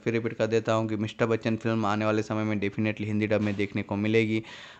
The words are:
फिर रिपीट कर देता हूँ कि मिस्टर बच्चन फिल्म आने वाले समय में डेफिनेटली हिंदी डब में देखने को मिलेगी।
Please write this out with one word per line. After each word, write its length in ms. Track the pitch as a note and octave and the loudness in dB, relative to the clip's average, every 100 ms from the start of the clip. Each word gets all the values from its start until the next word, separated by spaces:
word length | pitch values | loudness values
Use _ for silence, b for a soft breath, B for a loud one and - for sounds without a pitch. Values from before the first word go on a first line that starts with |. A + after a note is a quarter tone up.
फिर 100 | A#2 | -2
रिपीट 200 | A2+ A#2 | -2 -2
कर 140 | A#2 A2 | -2 0
देता 260 | A2+ A2 | 2 2
हूँ 160 | A2+ A2 | 0 0
कि 60 | G#2 | -2
मिस्टर 300 | A2 - A#2 | -4 0 0
बच्चन 300 | A2+ A#2 A2 | 2 0 0
फिल्म 300 | A2+ A2+ G#2 | 0 0 2
आने 200 | G#2+ G#2+ | 2 2
वाले 160 | G#2+ | 2
समय 220 | G#2 G#2+ | 0 -2
में 160 | G#2+ G#2 | 0 0
डेफिनेटली 480 | G2 A2+ G#2+ G#2 G#2 | -2 0 -2 -2 -2
हिंदी 200 | G#2+ G#2+ | 0 2
डब 140 | G#2 | 2
में 140 | G#2 G2 | 2 0
देखने 280 | G2+ G#2 | -2 -4
को 120 | G2 G2+ | -4 -2
मिलेगी। 480 | G#2+ A2+ A2 A2 B B B | 2 4 4 0 B B B